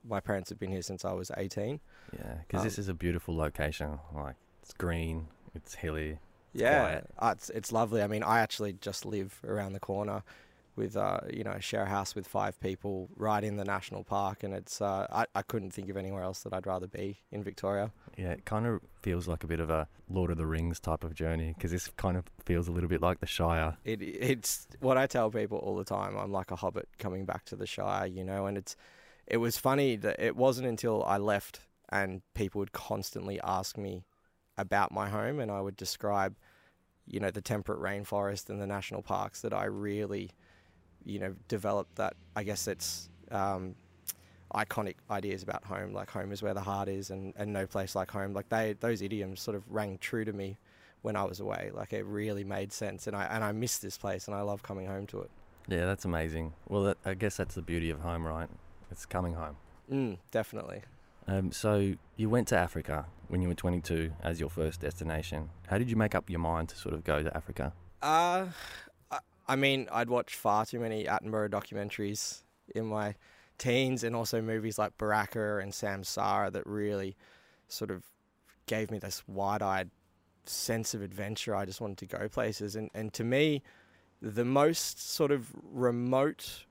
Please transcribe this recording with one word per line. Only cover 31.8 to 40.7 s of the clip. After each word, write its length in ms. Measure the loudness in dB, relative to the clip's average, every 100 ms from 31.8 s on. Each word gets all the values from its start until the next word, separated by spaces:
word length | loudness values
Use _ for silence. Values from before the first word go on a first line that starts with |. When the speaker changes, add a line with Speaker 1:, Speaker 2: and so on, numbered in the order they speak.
| -2
Speaker 1:
and 340 | 0 0 -2 _
people 260 | -2 0 0
would 140 | -4
constantly 680 | -6 -2 -2 -2 -6 -4 -2
ask 360 | 0 0 0 -4
me 260 | -6 -6 -10 _ _ _ _ -6
about 340 | 2 4 4
my 160 | 2 0
home, 320 | 0 0 0
and 100 | -2
I 120 | 0
would 160 | -2 -4
describe, 580 | -6 -2 2 4 4 0 -20 -20 _ _ _ _ -8
you 140 | 0
know, 100 | 0
the 100 | -2
temperate 380 | -2 -2 0 -2
rainforest 720 | 0 -2 0 0 2 -2 -6
and 120 | -4
the 60 | -2
national 360 | -2 -4 -8
parks 380 | -2 -2 0 -4
that 120 | -2
I 120 | 0
really, 680 | 0 -2 -2 -2 -2 -2 -6 _ -20 -20 _